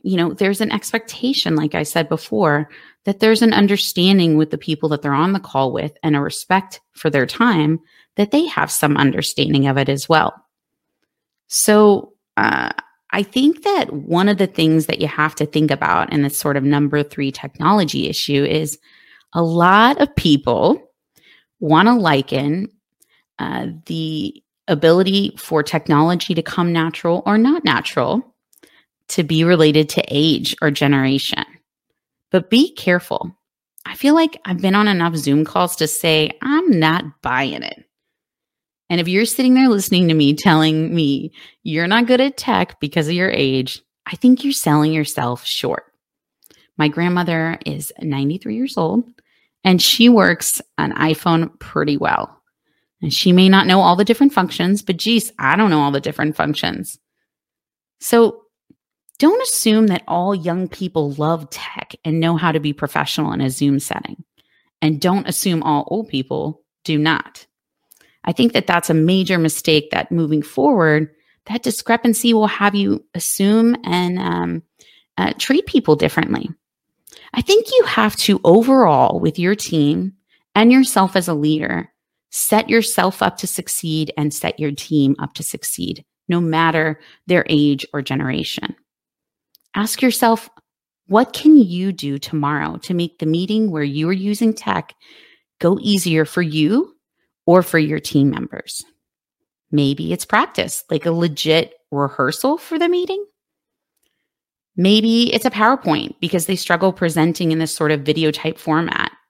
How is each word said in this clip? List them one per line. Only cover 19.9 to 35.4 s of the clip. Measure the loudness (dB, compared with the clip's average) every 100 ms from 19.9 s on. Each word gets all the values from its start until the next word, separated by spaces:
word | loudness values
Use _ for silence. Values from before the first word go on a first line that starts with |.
| 2
of | 0 0
people | 2 2 2 0 2 0 -4 _ _ _ _ _ _ _
wanna | 2 4 4 4
liken, | 2 0 0 -4 -2 -4 -6 -12 _ _ _ _ _ -10
uh, | -8 -6 -8 -12 -10
the | -6 -6 -6 -8 -12 _ _ -4
ability | 2 4 4 4 0 -2 -6
for | -6 -4
technology | -2 -4 0 2 2 0 -2 -4
to |
come | -4 -4 -2
natural | 0 -2 -4 -2 -2 0
or | 2
not | 4 2 0
natural | -2 -2 -2 -2 -2 -4 _ _ _ _ _ _ _ -8
to | -4
be | 0 2 4
related | 4 6 4 2
to | -2 -2
age | 0 0 0 -4 -2
or | -2
generation. | 0 2 2 2 -2 -2 -6 -8 _ _ _ _ _ _ _ _
But | -2 2
be | 2 2
careful. | 0 -2 0 -2 -8 -8 -14 _ _ _ _ -18
I | -2
feel | 2 4
like | 2 -2 -8
I've | -4
been | 0 2
on | 2
enough | 2 0 -2
Zoom | 0 0